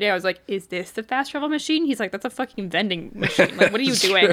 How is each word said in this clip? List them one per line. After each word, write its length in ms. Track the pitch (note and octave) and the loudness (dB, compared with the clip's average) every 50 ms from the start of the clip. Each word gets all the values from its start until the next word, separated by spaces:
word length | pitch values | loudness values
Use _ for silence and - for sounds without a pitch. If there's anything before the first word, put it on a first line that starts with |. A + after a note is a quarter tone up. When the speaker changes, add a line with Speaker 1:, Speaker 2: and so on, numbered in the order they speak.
| G3+ | 0
Speaker 1:
day. 60 | G#3 | 0
I 20 | F#3+ | 0
was 100 | F3+ F3+ | 0 0
like, 160 | F#3+ F3+ - _ | -2 -4 -4 _
"Is 200 | - G3+ F#3+ F3+ | -6 -6 -6 -6
this 240 | - F3+ F3 F3 - | -6 -6 -6 -6 -6
the 100 | - A3 | -8 -10
fast 300 | A3 - B3+ C4 C#4 C#4 | -6 -4 -2 -2 -2 -4
travel 180 | - C#4+ D4 D4+ | -4 -4 -2 -2
machine?" 340 | D#4 D4 - - D#4 D#4 E4+ | -2 -2 -2 0 0 0 0
He's 160 | C#4 B3+ A3 | 0 -2 -2
like, 120 | G#3+ F#3 | -4 -6
"That's 140 | - G3+ - | -6 -6 -8
a 40 | B3 | -6
fucking 400 | - - C4 - - A3 G3 F3 | -4 -4 -6 -6 -6 -8 -8 -4
vending 420 | E3+ E3+ G#3 G3+ F3+ E3 D#3+ - - | -2 -2 0 0 -2 -4 -8 -10 -8
machine. 420 | G#3 - - - - F3+ - - | -4 -4 0 4 4 4 4 4
Like, 140 | - G#3+ - | 4 4 4
what 100 | G3+ A3+ | 4 2
are 20 | C4+ | 0
you 80 | C4 | 0
Speaker 2:
<laughs> 20 | B3 | 0
It's 80 | F#3 | 2
Speaker 1:
doing?" 260 | F#3+ F#3 G3 F#3 F#3+ F3+ | 2 2 4 4 4 4